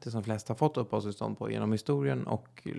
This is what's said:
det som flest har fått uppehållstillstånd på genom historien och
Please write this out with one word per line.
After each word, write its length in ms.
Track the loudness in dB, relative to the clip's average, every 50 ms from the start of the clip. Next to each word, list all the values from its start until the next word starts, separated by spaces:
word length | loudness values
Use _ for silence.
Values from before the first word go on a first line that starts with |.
| -6
det 80 | -4
som 120 | -4 -2 -2
flest 240 | -2 -2 -2 -2
har 80 | -4 2
fått 220 | 4 4 4 4
uppehållstillstånd 600 | 2 0 0 0 0 0 -2 -4 -2 -4 -4 -2
på 140 | -2 -2 -2
genom 200 | 0 0 2 2
historien 560 | 2 2 2 2 2 2 2 2 0 0 0
och 400 | 0 -2 -2 -4 -6 -16 -12 -8 -8 -6